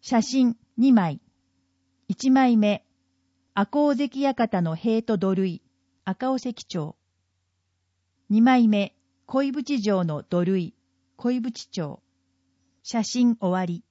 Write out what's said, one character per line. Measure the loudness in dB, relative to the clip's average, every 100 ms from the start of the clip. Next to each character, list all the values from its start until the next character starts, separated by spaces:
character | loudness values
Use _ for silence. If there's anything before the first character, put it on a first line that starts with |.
写 | -2 -2
真 | 0 2 0 0 _ 0
二 | 4
枚。 | 4 4 -4 _ _ _ _ _ _ _ _ _
一 | -4 2
枚 | 4 6 4
目。 | 4 0 _ _ _ _ _ _ _
赤 | -4 -2 2
穂 | 2 2
関 | -2 -2
館 | -2 0 -2 0
の | -2 -2
塀 | -2 -2
と | 0 -2
土 | 0
塁、 | 0 -2 -4 _ _ _ _
赤 | -10 -6 -4
穂 | -4
関 | -6 -12
町。 | -10 -8 -8 -12 _ _ _ _ _ _ _ _ _ _ _ _ _
二 | 2
枚 | 4 4 4
目。 | 2 -2 _ _ _ _
恋 | -4 -2
淵 | -4 -4 -4
城 | 0 0
の | -2 -6
土 | -4 -2
塁、 | 0 -2 -4 _ _ _ _ _
恋 | -4 -4
淵 | -6 -10 -12
町。 | -10 -10 -10 _ _ _ _ _ _ _ _
写 | -8 -4
真 | -4 2 2 2
終 | -2
わ | -2
り。 | -4 -6 _